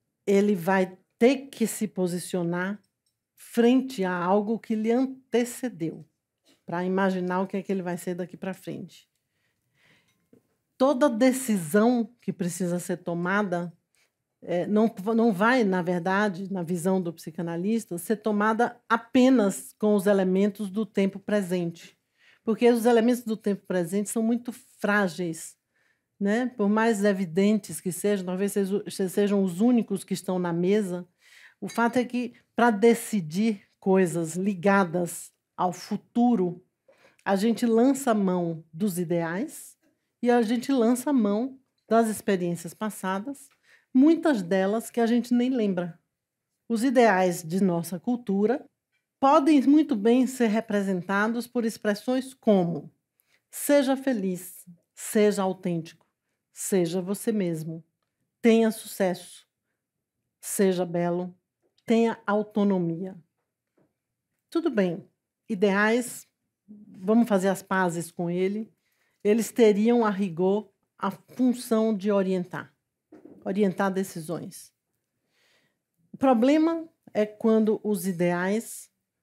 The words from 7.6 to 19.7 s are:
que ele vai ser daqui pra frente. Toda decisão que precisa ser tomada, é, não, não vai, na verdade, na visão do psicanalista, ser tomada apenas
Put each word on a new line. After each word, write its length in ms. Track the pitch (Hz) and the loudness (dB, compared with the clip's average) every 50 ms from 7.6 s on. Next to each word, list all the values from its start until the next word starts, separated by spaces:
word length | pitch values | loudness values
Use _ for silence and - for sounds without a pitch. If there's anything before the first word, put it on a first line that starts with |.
que 100 | 180 - | -6 -4
ele 100 | 196 190 | -4 -4
vai 160 | 175 180 175 170 | -4 -6 -8 -8
ser 180 | - 185 180 | -6 -8 -8
daqui 220 | 175 185 165 - - | -8 -8 -10 -12 -12
pra 160 | - 190 185 | -10 -10 -10
frente. 540 | - - - - - 202 165 - - _ _ _ _ _ _ _ _ _ _ _ _ _ _ _ _ _ _ _ _ _ _ _ _ _ _ _ _ _ _ _ _ _ _ _ - | -10 -12 -12 -12 -12 -12 -16 -18 -20 _ _ _ _ _ _ _ _ _ _ _ _ _ _ _ _ _ _ _ _ _ _ _ _ _ _ _ _ _ _ _ _ _ _ _ 0
Toda 320 | 254 269 294 247 294 294 | 2 2 4 4 2 2
decisão 1000 | 233 214 254 262 247 262 - - 214 190 165 151 160 208 220 240 254 240 233 208 _ _ | 2 4 2 2 2 2 0 -2 -2 -2 -2 0 2 4 4 4 2 2 -2 -4 _ _
que 100 | _ - 170 | _ -8 -6
precisa 460 | - 185 175 165 - 185 175 175 175 | -4 -4 -4 -4 -4 -4 -2 -4 -4
ser 180 | 165 - 180 170 | -4 -6 -8 -6
tomada, 720 | - 180 170 170 175 175 196 208 208 185 175 175 175 175 - _ _ _ _ _ _ _ _ _ _ _ _ _ | -6 -6 -6 -4 -2 0 0 0 0 0 -2 -4 -4 -6 -10 _ _ _ _ _ _ _ _ _ _ _ _ _
é, 240 | - - 170 180 170 | -8 -4 -4 -2 -2
não, 280 | - 208 214 226 226 226 - 180 220 233 | 0 2 2 2 2 0 -4 -4 -2 0
não 160 | 226 226 240 | 2 2 2
vai, 320 | 196 170 208 233 254 262 220 | 2 2 2 4 4 4 2
na 180 | 190 185 185 | 2 0 0
verdade, 720 | 170 175 180 180 170 185 190 196 214 214 175 170 196 180 | 0 -2 0 0 2 2 2 2 0 0 -2 -4 -8 -8
na 120 | 196 185 170 | -6 -6 -4
visão 380 | 156 185 170 156 190 190 190 | -4 -4 -2 0 0 0 0
do 120 | 180 175 165 | 0 -4 -8
psicanalista, 840 | - - 175 156 - 175 170 170 170 175 202 226 226 - - 175 170 | -10 -12 -14 -10 -8 -8 -6 -6 -4 -2 -2 -2 -2 -4 -6 -10 -8
ser 200 | - - 220 208 | -4 -4 -4 -4
tomada 640 | - 220 214 208 208 220 226 214 240 - - - _ - | -2 -2 -2 0 0 0 2 0 0 -2 -4 -6 _ -4
apenas 840 | 220 - - - - 262 247 262 269 240 208 196 190 - - - | -4 -4 -2 0 4 4 6 6 6 4 4 2 0 -4 -8 -16